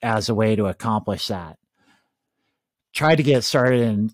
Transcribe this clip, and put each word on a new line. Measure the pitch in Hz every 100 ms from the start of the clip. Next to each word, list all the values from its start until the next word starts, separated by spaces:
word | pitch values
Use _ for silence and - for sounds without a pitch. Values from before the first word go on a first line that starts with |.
as | 117 110 104
a | 107
way | 110 107
to | 98
accomplish | - 117 107 - 95 -
that. | 95 82 - _ _ _ _ _ _ _ _ _ _ _ _ _
Tried | - 156 160
to |
get | 143 131
started | - 143 123 123
in | 117 104 110